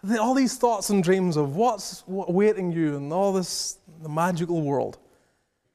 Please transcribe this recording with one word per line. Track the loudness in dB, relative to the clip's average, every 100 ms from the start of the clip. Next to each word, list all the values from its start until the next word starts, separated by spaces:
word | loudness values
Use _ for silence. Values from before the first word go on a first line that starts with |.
the, | 0 0
all | 2
these | 4 2 2
thoughts | 0 2 2
and | 2
dreams | 4 2 2 0
of | 0 2
what's, | 0 0 -8 -14 -10
what, | -8 -2
awaiting | 2 4 2 -2
you | 0 0 -2
and | -4
all | 0 0
this, | 0 -4 -6 -8 -10 _ -16
the | -8
magical | -2 0 0 -2 -2
world. | 0 -2 -4 -8 _ _ _ _ _ _ _